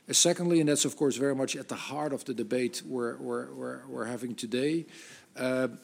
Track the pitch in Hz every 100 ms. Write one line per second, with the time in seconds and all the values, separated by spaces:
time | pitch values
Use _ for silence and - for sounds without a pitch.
0 | - 131 170 170 175 170 151 143 139 -
1 | 143 113 139 135 131 147 123 117 - 139
2 | 151 135 - 117 104 127 123 120 - 131
3 | 117 - 131 120 131 135 127 127 135 131
4 | 113 113 127 113 113 123 147 165 160 -
5 | - - - - 127 127 127 113